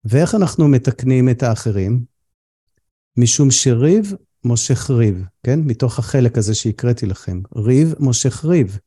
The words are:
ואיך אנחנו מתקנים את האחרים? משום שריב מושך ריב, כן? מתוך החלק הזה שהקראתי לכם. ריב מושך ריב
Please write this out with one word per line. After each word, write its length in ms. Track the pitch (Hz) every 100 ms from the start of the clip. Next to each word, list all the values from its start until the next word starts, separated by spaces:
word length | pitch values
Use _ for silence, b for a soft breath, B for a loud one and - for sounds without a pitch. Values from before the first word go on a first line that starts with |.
ואיך 300 | 110 131 170
אנחנו 340 | 220 180 - 151
מתקנים 600 | 131 135 - 127 131 127
את 140 | 120
האחרים? 600 | 123 110 113 101 95 123 120 _ _ _ _ _ _ _ _ _ _ -
משום 340 | 120 - 139
שריב 640 | 123 135 117 147 208 202 196 _ _
מושך 460 | 120 120 - - -
ריב, 340 | 120 110 92 95 _
כן? 180 | 120 147
מתוך 380 | 151 117 123 -
החלק 400 | 117 135 120 120
הזה 160 | 104
שהקראתי 520 | 107 113 104 120 120 101
לכם. 360 | 98 - 92 98 -
ריב 380 | 107 131 160 151
מושך 460 | 139 117 131 -
ריב 340 | 156 175 98 101